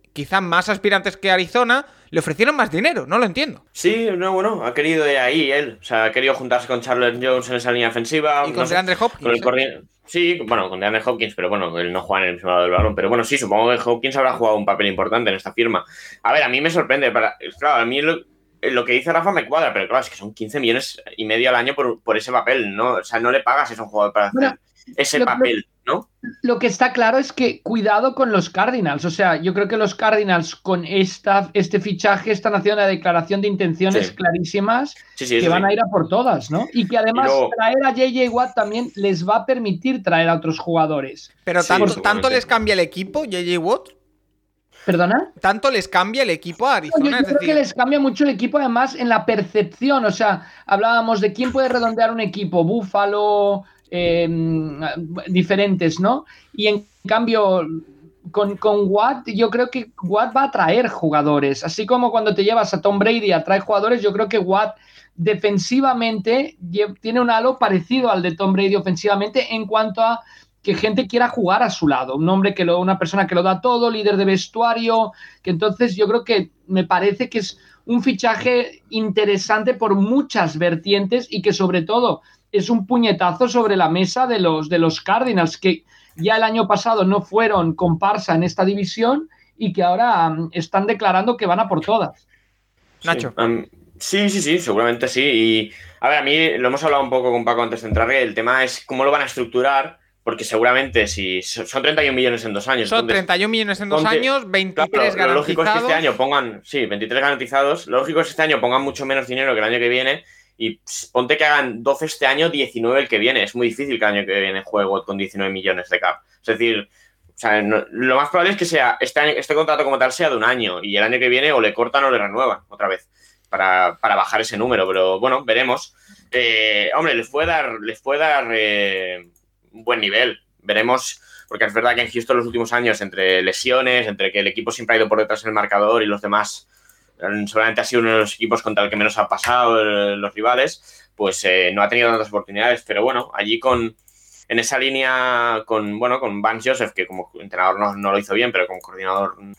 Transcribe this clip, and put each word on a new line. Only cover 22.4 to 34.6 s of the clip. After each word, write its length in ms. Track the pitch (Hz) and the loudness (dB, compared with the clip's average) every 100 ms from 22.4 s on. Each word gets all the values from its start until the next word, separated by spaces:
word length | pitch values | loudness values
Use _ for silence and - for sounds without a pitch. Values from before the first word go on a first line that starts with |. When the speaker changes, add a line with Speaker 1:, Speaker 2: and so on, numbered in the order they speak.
| - 131 104 98 | 0 0 -2 -2
Speaker 2:
¿no? 180 | 123 | -2
O 100 | 101 | -2
sea, 160 | - 117 | -4 -2
no 120 | 120 | 2
le 100 | 135 | 2
pagas 280 | 123 139 135 | 2 0 -2
eso 120 | 113 | -6
a 20 | 107 | -6
un 60 | |
jugador 220 | 104 104 | 0 0
para 180 | 104 101 | 2 0
Speaker 3:
Bueno, 140 | 262 269 | 2 0
Speaker 2:
hacer 120 | 277 _ _ - - | -2 _ _ -16 -6
ese 240 | 139 147 | -2 0
Speaker 3:
lo, 60 | - | 0
lo 60 | |
Speaker 2:
papel, 360 | 123 127 107 - _ - | 0 0 -2 -8 _ -6
¿no? 240 | 175 - _ 247 - | -6 -8 _ -18 -8
Speaker 3:
Lo 180 | 240 233 | -4 0
que 80 | 240 | -2
está 260 | - 247 | 0 -2
claro 240 | 247 226 254 | 2 2 2
es 160 | 277 | -2
que 280 | - 247 - | -2 -2 -2
cuidado 540 | - 226 208 208 254 254 | -6 -2 2 2 0 0
con 160 | 247 | 2
los 180 | 196 170 | 2 0
Cardinals. 540 | 185 214 247 165 143 | -2 0 0 -2 -2
O 80 | 170 | -4
sea, 240 | 170 185 156 | 0 2 2
yo 180 | 180 | 0
creo 140 | 190 202 | -2 -2
que 80 | 220 | 0
los 200 | 208 - | -2 0
Cardinals 600 | 220 214 202 175 165 - | 2 2 2 0 0 -8
con 300 | 190 180 170 | -2 -2 0
esta, 640 | 190 190 - 202 196 190 | 0 0 0 2 2 2
este 280 | 208 185 202 | 0 0 0
fichaje 500 | 202 185 208 190 220 | -2 0 2 2 0
están 240 | 196 220 202 | -2 0 0
haciendo 260 | 202 208 | 0 2
una 60 | 196 | 2
declaración 540 | 175 180 170 165 196 | 2 2 0 0 -2
de 80 | 202 | 0
intenciones 580 | 196 180 165 185 208 185 | 0 -2 0 2 2 0
Speaker 2:
Sí. 80 | - | 0
Speaker 3:
clarísimas 800 | 175 175 165 202 | 0 0 -2 -2